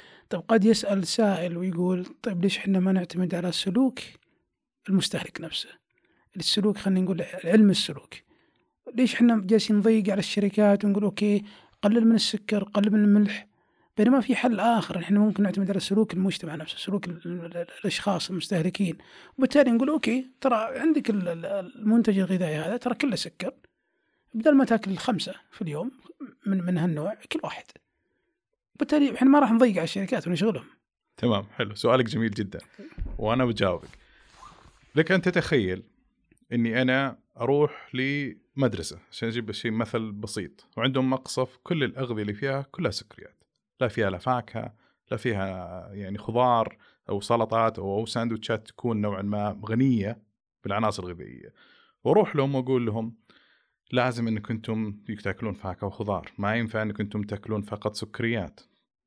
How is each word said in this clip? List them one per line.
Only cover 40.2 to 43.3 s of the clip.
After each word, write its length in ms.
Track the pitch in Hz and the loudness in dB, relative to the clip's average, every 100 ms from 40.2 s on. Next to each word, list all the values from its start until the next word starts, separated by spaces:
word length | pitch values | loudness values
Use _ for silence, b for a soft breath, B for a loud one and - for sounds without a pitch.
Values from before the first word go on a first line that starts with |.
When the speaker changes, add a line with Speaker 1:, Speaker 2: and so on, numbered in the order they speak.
| 104 107 82 _ _ - | -8 -8 -10 _ _ -4
Speaker 2:
وعندهم 340 | 127 131 131 | -2 0 0
مقصف 460 | 131 - - 127 _ | -2 -6 -6 -6 _
كل 220 | - 165 | -8 -4
الأغذية 380 | 123 131 123 107 | -4 -4 -6 -4
اللي 120 | 104 | -6
فيها 280 | 104 139 135 | -6 -6 -6
كلها 280 | 135 - 135 | -8 -6 -4
سكريات. 540 | - - - - | -4 -14 -20 -20